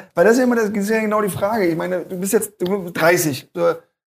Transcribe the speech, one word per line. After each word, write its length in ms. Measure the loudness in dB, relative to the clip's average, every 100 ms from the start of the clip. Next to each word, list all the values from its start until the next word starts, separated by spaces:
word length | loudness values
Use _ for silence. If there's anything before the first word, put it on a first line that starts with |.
| -2
Weil 120 | 2 4
das 80 |
ist 60 | 4
ja 40 |
immer, 120 | 2 2
das 140 | 0
ist 200 | -2 -2
ja 100 | -2
genau 220 | 0 0
die 80 | -2
Frage. 360 | -2 -2 0 0
Ich 100 | -2
meine, 260 | -4 -6 -6
du 120 | -6
bist 140 | -2
jetzt, 280 | 0 -2 -6
du 220 | -4 -4
bist 160 | -6 0
dreißig. 500 | 4 4 2 -4 -8 -2
So, 200 | -2 -2 -8 _ _